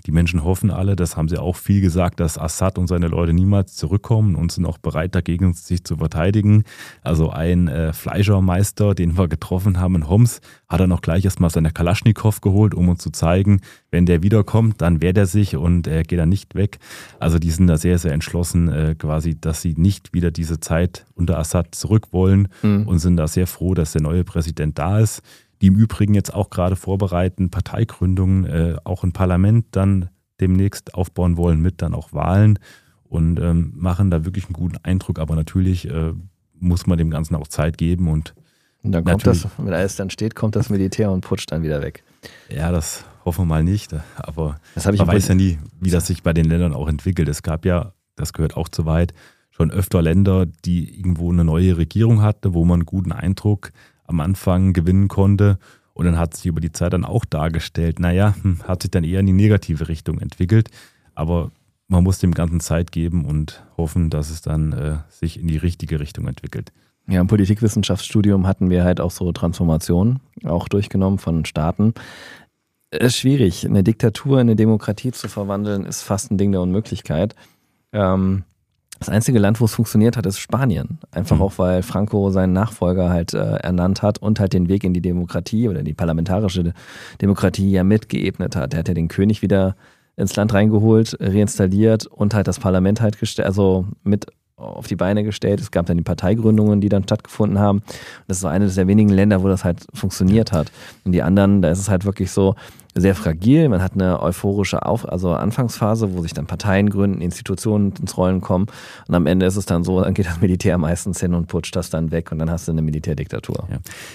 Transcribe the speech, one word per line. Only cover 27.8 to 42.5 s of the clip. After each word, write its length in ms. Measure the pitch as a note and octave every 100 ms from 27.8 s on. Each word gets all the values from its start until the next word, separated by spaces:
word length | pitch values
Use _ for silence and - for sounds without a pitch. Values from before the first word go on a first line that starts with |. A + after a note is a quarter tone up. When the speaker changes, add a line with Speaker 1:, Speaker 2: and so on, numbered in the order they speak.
| A2+ - F#2 F#2 F#2 F#2+
Speaker 1:
äh, 320 | F2 E2 E2+ D#2+
auch 180 | - F2+
im 100 | F#2
Parlament 540 | - F#2 F2+ G2+ A#2 -
dann 360 | F#2+ G2 F#2+ F2+ _ _ -
demnächst 540 | F#2 F#2 G2 - -
aufbauen 420 | - E2+ - F2 E2+
wollen, 240 | F2 D#2
mit 220 | F2 -
dann 120 | E2
auch 180 | D#2 -
Wahlen 480 | D2 E2 G2 G#2+ G#2+ - - _ _
und, 380 | - E2 E2 E2
ähm, 320 | E2+ E2+ E2
machen 360 | - F2+ F2 G2
da 140 | E2+
wirklich 200 | E2+ F#2
einen 80 | F2+
guten 240 | D#2+ F2 D#2
Eindruck. 340 | F2+ F#2 - E2
Aber 160 | D#2
natürlich, 560 | D#2+ D#2 F#2+ F#2 F2+ -
äh, 220 | D#2+ D#2+ F2 F#2 _ _ -
muss 280 | F2+ F2 -
man 100 | E2+
dem 140 | D#2+
Ganzen 240 | D2+ D#2+
auch 140 | D2+ D2
Zeit 280 | - D#2 -
geben 320 | E2 F2 E2+
und 260 | D#2 D#2 _ _ _ _ _
Speaker 2:
Und 100 | -
dann 120 | F2
kommt 220 | E2+ F#2 -
Speaker 1:
natürlich 160 | F2
Speaker 2:
das, 100 | G2+ -
wenn 160 | G2
alles 220 | E2+ G2 -
dann 140 | F#2+
steht, 240 | - G#2+
kommt 220 | - A2 G#2+
das 140 | -
Militär 400 | G2+ F#2+ - G#2
und 120 | F#2
putscht 280 | - F#2+ -
dann 120 | D#2+
wieder 200 | D#2+ D2
weg. 220 | C#2+ - _ _ - -
Speaker 1:
Ja, 220 | -